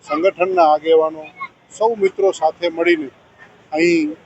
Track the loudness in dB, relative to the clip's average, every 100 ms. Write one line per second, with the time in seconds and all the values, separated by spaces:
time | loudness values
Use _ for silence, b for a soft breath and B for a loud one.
0 | -6 0 0 0 -2 2 2 2 2 2
1 | 2 -4 -18 -16 -16 _ _ -4 -2 0
2 | -2 0 -2 0 -4 -2 -6 -2 0 0
3 | -2 _ _ _ -20 _ _ -2 0 0
4 | -2 -8